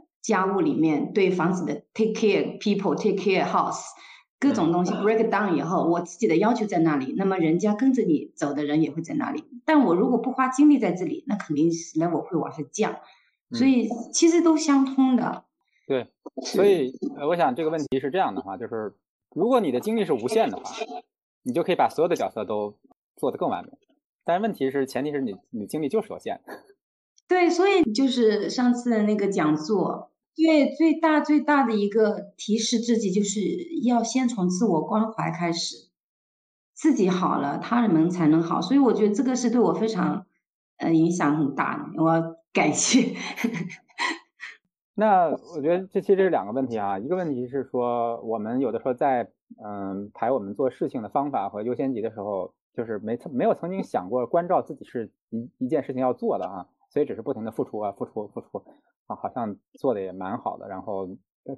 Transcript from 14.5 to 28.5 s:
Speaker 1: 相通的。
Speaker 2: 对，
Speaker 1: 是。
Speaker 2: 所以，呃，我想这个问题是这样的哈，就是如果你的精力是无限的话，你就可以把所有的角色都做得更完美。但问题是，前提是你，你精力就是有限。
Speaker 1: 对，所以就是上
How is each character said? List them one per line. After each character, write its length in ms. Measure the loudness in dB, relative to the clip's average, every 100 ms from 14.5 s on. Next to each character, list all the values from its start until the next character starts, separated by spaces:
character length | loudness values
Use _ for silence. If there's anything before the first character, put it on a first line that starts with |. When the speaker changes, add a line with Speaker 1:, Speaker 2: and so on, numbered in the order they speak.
| 4
Speaker 1:
相 300 | 4 4 4
通 300 | 4 4 4
的。 300 | 0 -6 -14 _ _ _ -4
Speaker 2:
对， 200 | -4 -4 _ -18 -12
Speaker 1:
是。 140 | -6 2
Speaker 2:
所 80 | 4
以， 280 | 4 2 -4 -10 -6
呃， 100 | -2
我 80 | 2
想 200 | 2 0
这 80 |
个 60 | -2
问 100 | -2
题 200 | -2 -2
是 120 | -2
这 60 | -2
样 180 | -2 -4
的 60 |
哈， 160 | -10 -10
就 100 | -8
是 280 | -8 -8 -12 _ _ _
如 140 | -4 2
果 120 | 2
你 120 | 2
的 80 | -2
精 160 | -2 -2
力 100 | 0
是 80 |
无 140 | -2 0
限 240 | 0 0
的 60 | -2
话， 60 | -10 -12 -12 -12 -16 _ _ _
你 80 | -6
就 100 | -2
可 80 | 0
以 40 | 2
把 140 | 0
所 140 | 2
有 40 | 0
的 80 | 0
角 140 | -4
色 160 | -6 -6
都 320 | -4 -6 -10 _ _ _ -6
做 160 | -6
得 60 | -4
更 120 | -4
完 160 | -6 -10
美。 60 | -20 _ _ _ _
但 180 | -2 -2
问 120 | -2
题 160 | -2 -2
是， 160 | -2 -4
前 180 | -4
提 80 | -4
是 100 | -4
你， 140 | -6 -8 _
你 160 | -10 -8
精 160 | -4
力 80 | -2
就 120 | -4
是 80 | -4
有 100 | -10
限。 220 | -10 -12 -12 -20 -20 _ _ _ _ _ -2
Speaker 1:
对， 200 | 2 4
所 180 | 4 4
以 160 | 4 2
就 160 | 2 0
是 420 | 4 2 2
上 240 | -2